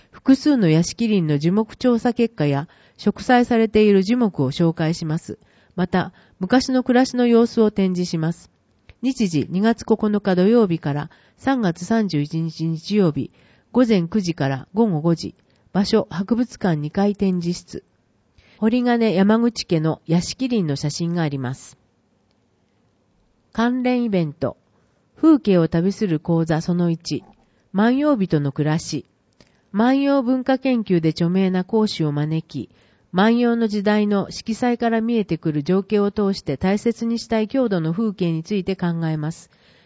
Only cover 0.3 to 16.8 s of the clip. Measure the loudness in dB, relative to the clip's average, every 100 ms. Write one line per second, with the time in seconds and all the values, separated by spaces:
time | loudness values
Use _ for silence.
0.3 | 4 4 2 4 4 2 -2 0 0 0
1.3 | 0 0 0 -2 -2 0 0 0 0 -2
2.3 | 0 -2 -2 -4 _ _ -6 -4 -2 2
3.3 | 4 4 2 2 4 6 4 4 2 0
4.3 | 0 -2 2 0 0 -2 -4 -4 -6 -6
5.3 | -14 _ _ _ -6 -2 0 -2 -8 _
6.3 | -10 0 0 2 0 2 2 2 0 2
7.3 | 4 4 2 0 2 0 -2 -4 -2 -2
8.3 | -4 -12 _ _ _ -20 _ -4 -2 0
9.3 | 0 -2 0 0 0 0 0 0 0 0
10.3 | 2 4 4 2 0 -4 -6 -8 _ _
11.3 | _ -4 -2 -2 -4 -2 -2 0 -2 -4
12.3 | -4 -6 -4 -6 -6 -2 2 2 0 -6
13.3 | _ _ _ _ 0 2 2 0 -2 -2
14.3 | -2 -4 -4 -6 -2 0 0 0 0 -4
15.3 | -14 _ _ _ -2 0 0 0 -4 -2
16.3 | -2 -4 -4 -2 -2